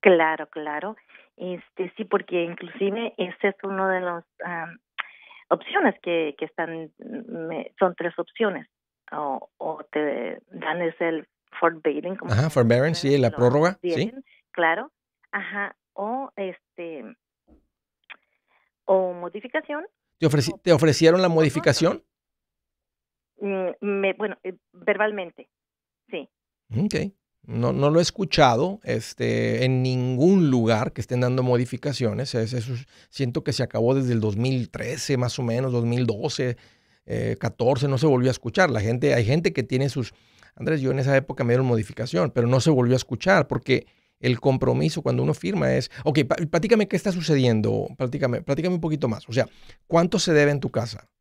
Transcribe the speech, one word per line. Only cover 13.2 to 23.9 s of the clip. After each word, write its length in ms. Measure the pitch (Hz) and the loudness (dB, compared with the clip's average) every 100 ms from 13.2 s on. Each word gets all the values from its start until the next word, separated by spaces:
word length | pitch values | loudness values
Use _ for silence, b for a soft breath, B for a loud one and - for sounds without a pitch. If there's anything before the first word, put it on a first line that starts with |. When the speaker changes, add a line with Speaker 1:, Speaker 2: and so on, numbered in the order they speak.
Speaker 2:
la 80 | 123 | 4
Speaker 1:
lo 60 | - | 4
Speaker 2:
prórroga, 360 | 123 135 165 | 4 4 2
sí. 40 | 190 - | 0 -2
Speaker 1:
tienen, 300 | 339 190 262 - b _ | 0 -2 -4 -20 b _
claro. 400 | - 165 170 269 _ _ _ _ | 0 0 0 -4 _ _ _ _
Ajá, 440 | 202 190 202 202 - _ | -10 -8 -8 -10 -12 _
o 380 | - 202 247 269 - | -8 -6 -6 -8 -8
este, 680 | 190 170 _ - 170 156 110 120 _ _ _ - _ _ _ _ _ - _ _ _ _ _ _ | -8 -10 _ -14 -12 -12 -16 -20 _ _ _ -20 _ _ _ _ _ -20 _ _ _ _ _ _
o 280 | - 190 185 | 0 2 2
modificación, 720 | 180 175 208 - 311 302 294 370 _ _ _ | -4 -10 -10 -6 -6 -6 -10 -10 _ _ _
Speaker 2:
¿Te 80 | 160 | 0
ofreci-, 280 | 147 135 | 2 0
Speaker 1:
o 40 | - | -4
Speaker 2:
te 140 | - | 2
ofrecieron 480 | 160 160 143 160 175 | 4 4 6 6 6
la 80 | 185 | 4
Speaker 1:
o 20 | |
Speaker 2:
modificación? 720 | 165 160 160 160 135 165 302 _ _ _ _ _ _ _ _ _ _ _ _ _ _ | 4 2 2 0 2 2 0 _ _ _ _ _ _ _ _ _ _ _ _ _ _
Speaker 1:
Mm, 300 | 202 190 185 - | -6 -4 -4 -4
me, 320 | 202 | -4